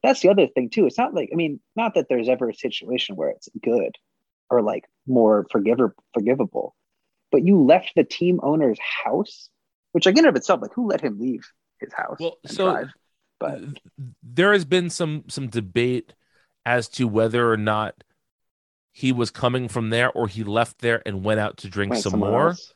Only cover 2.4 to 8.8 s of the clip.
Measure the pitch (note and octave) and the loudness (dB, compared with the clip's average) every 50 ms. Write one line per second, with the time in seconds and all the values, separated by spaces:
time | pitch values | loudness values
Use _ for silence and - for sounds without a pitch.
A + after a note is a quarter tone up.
2.4 | C3 A#2 G#2+ - - B2 - - - G2+ B2 A#2+ - - G2+ F2 D#2 C#2+ C#2 _ | 0 -6 -6 -6 -8 -8 -8 -8 -8 -6 -6 -6 -4 -6 -6 -6 -6 -6 -6 _
3.4 | - - _ - - - A2+ A#2+ - - - - _ _ _ _ _ _ _ _ | -14 -16 _ -6 -2 0 0 0 0 -2 -6 -12 _ _ _ _ _ _ _ _
4.4 | _ _ B2+ B2 G#2+ G#2 G#2 - _ _ _ _ _ C3+ C3 A#2+ A2+ G#2+ A2 G#2 | _ _ 0 2 2 0 -4 -6 _ _ _ _ _ 0 4 4 6 6 4 4
5.4 | F#2 - - G#2 G2+ A2 A#2+ C3+ B2 G2+ - _ _ _ - A#2+ G2+ A2+ C3 C#3+ | 0 0 -2 0 0 2 2 2 2 0 0 _ _ _ -6 -2 0 0 0 0
6.4 | A#2+ F#2+ _ - - - _ _ _ _ _ _ _ _ _ _ _ _ - C#3 | -2 -4 _ -8 -8 -8 _ _ _ _ _ _ _ _ _ _ _ _ 0 2
7.4 | E3 F3+ G3+ F#3 C#3 B2+ D#3+ F#3 - - - E3+ C#3 - - - E3+ F3+ F3+ E3+ | 4 6 6 6 8 6 6 4 4 0 0 0 0 0 -2 -2 0 0 2 2
8.4 | - C#3 D3+ D#3+ D3 B2+ G#2+ - | 0 0 0 2 2 0 0 -2